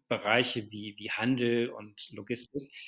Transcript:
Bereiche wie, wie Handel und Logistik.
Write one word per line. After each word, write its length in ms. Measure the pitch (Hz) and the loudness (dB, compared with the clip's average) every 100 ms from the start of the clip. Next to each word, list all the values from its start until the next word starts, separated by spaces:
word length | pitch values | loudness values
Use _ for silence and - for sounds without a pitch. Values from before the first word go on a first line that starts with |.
| _ | _
Bereiche 640 | 113 104 117 127 120 104 | 0 4 4 4 -2 -6
wie, 240 | 107 107 104 | -8 -10 -10
wie 140 | 104 | -6
Handel 560 | - 120 131 120 117 120 | 0 2 4 4 4 2
und 400 | 113 107 104 - | -4 -14 -12 -12
Logistik. 580 | 104 101 120 - 143 135 - | -12 -6 -6 -4 -8 -10 -16